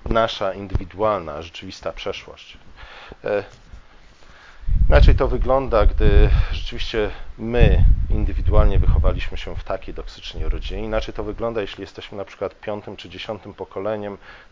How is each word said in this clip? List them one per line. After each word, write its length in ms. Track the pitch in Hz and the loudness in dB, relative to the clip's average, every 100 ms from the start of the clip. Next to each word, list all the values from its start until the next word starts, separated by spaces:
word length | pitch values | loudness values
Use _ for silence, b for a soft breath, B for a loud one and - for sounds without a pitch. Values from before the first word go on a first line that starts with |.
nasza 500 | - 113 113 - 98 | -4 0 0 -2 -6
indywidualna, 880 | 95 101 - 90 87 107 101 80 73 | -6 -6 -6 -6 -4 -2 -2 -6 -10
rzeczywista 500 | 85 - 92 - 95 | -14 -16 -18 -12 -10
przeszłość. 680 | - 101 - - - - - - B B B B - | -10 -10 -12 -14 -20 -20 -20 -20 B B B B -14
E, 200 | - 104 101 - - - - - - - B B B B B B - | -6 -4 -6 -14 -20 -20 -20 -20 -20 -20 B B B B B B 6
inaczej 260 | 147 - | 8 8
to 140 | - 131 | 6 2
wygląda, 580 | 123 113 131 127 110 104 | 0 0 0 2 2 4
gdy 440 | - 113 101 110 B B | 4 6 6 6 B B
rzeczywiście 580 | - - 123 - 113 104 B B - | -2 -6 -6 -4 -2 -4 B B -10
my 460 | 113 120 110 107 - - - | -4 2 4 6 6 4 2
indywidualnie 680 | - - - - 123 104 98 | -2 0 -2 2 4 6 4
wychowaliśmy 600 | 92 - 92 87 - 90 | 4 2 2 0 -4 -8
się 180 | - 85 | -8 -10
w 80 | |
takiej 300 | - 95 - | -10 -10 -10
toksycznej 540 | 80 80 - - 82 80 | -12 -14 -16 -14 -6 -4
rodzinie. 360 | 82 - 95 | -4 -6 -8
Inaczej 300 | 107 110 - | -4 -4 -6
to 100 | 110 | -8
wygląda, 360 | 104 101 117 113 | -10 -8 -6 -6
jeśli 200 | 98 - | -8 -10
jesteśmy 380 | 98 - - 104 | -16 -16 -16 -14
na 60 | |
przykład 360 | 95 - 95 - | -14 -10 -10 -10
piątym 360 | - 104 104 95 | -10 -10 -12 -16
czy 120 | 92 | -18
dziesiątym 460 | 90 - 107 - | -16 -12 -12 -14
pokoleniem 640 | 92 92 98 101 107 101 98 B B B | -16 -14 -10 -8 -6 -8 -14 B B B